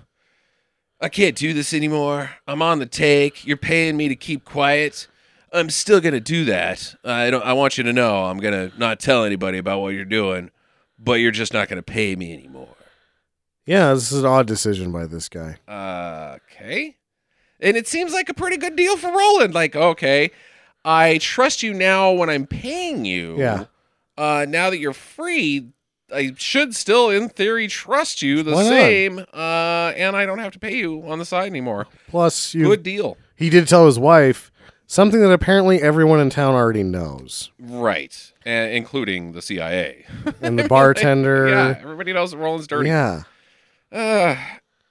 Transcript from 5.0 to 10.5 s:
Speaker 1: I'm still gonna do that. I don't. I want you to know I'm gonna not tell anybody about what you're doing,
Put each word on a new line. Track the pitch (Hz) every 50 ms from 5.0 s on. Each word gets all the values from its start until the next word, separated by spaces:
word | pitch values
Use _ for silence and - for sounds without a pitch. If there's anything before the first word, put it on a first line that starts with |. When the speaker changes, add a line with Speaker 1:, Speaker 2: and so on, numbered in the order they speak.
| - _ _ _ _ _ _ _ _ _
Speaker 1:
I'm | - 175 165 160
still | 151 - - 208 214 190
gonna | 160 165 143 120
do | 110 - 160 170 160
that. | 120 101 87 85 87 92 - - - - _ -
I | 117 120 117 120 123
don't. | 131 123 104
I | 123 127
want | 135 139 135 - -
you | 123
to | 120 120
know | 127 123 113 104 98 95
I'm | 92 92 98
gonna | 98 104 101 95 92 92 - 113
not | 120 113 110 -
tell | - 139 131 120 110
anybody | 104 101 92 92 95 92 92
about | 90 98 98 98
what | 98 98
you're | 98 98 98
doing, | 95 107 110 104 95 92 90 87 87